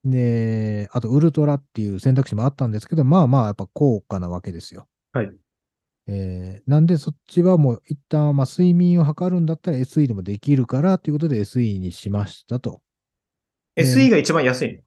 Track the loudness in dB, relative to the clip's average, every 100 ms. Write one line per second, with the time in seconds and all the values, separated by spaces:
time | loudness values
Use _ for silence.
0 | -2 0 0 0 -2 -2 -2 -6 -6 -6
1 | 0 2 2 2 0 0 _ -8 -6 -2
2 | 0 2 0 -2 -2 -2 -4 -4 -4 0
3 | 4 4 4 2 0 -4 -12 0 0 0
4 | _ -8 -6 -8 -10 -14 -16 -20 -20 _
5 | _ -6 -6 -12 _ _ _ _ _ _
6 | -10 -8 -8 -10 -12 -12 0 2 2 0
7 | -4 -12 _ 0 2 4 2 0 _ -14
8 | _ 0 0 0 -2 0 2 4 4 2
9 | 2 -2 -4 -2 -2 -4 -4 -4 -2 0
10 | 0 -2 -8 -6 0 0 0 0 0 0
11 | -2 -4 -2 -2 -2 -2 -2 -2 -8 -8
12 | -6 -4 -6 -10 _ -8 -8 -12 _ _
13 | _ _ _ _ _ _ _ 0 2 4
14 | 6 4 2 0 0 -2 -6 -8